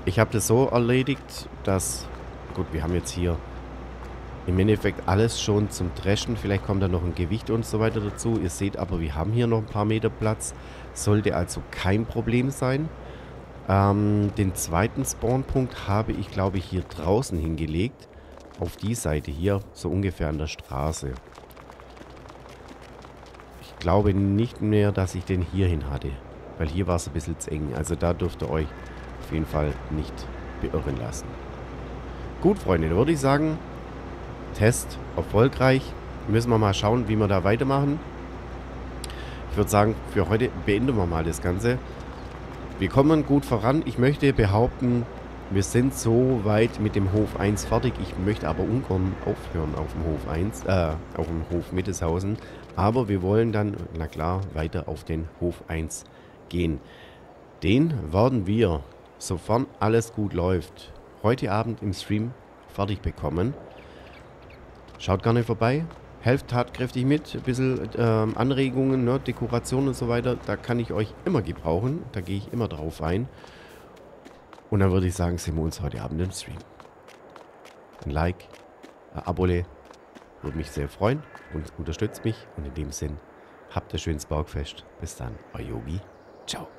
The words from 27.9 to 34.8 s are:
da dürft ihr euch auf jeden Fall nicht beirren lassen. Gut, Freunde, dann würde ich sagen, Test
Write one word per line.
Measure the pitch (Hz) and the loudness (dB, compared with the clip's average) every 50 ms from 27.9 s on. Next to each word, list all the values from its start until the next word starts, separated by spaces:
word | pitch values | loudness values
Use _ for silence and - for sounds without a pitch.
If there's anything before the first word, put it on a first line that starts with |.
| 85 | -2
da | 78 - 85 87 | 0 2 0 2
dürft | 82 - 87 - - - | 2 0 -2 -2 -4 -4
ihr | 67 | -2
euch | 65 80 78 76 - - - - - - - - - - | 0 0 0 -2 -4 -10 -12 -12 -12 -12 -12 -12 -12 -12
auf | - - | -10 -4
jeden | - 78 78 - | -2 -2 -2 0
Fall | - 78 76 76 71 - - - | 0 0 0 0 -2 -4 -6 -6
nicht | 76 78 78 - - - - - - - - - - - | -4 -4 -4 -4 -8 -10 -10 -10 -12 -12 -12 -12 -8 -6
beirren | - - - 80 - 69 69 60 | -6 -2 -2 -2 -2 -2 -4 -4
lassen. | 57 57 - - - - - - - - - - - - - - - - - - - - - - - - - - | -4 -6 -8 -8 -10 -10 -12 -12 -12 -12 -12 -12 -12 -12 -12 -12 -12 -10 -10 -10 -10 -10 -10 -10 -10 -12 -10 2
Gut, | - 175 214 202 | 4 4 4 4
Freunde, | - - 95 82 80 78 | 2 2 2 4 4 4
dann | 82 92 | 4 4
würde | 123 147 165 | 4 4 4
ich | 147 | 2
sagen, | 135 135 139 143 151 160 156 156 - - - - - - - - - - - - - - - - - - - | 4 4 4 4 4 2 0 -2 -6 -12 -12 -12 -14 -12 -12 -12 -12 -12 -12 -12 -12 -12 -12 -12 -12 -10 -2
Test | - 101 110 123 - | 4 4 4 4 4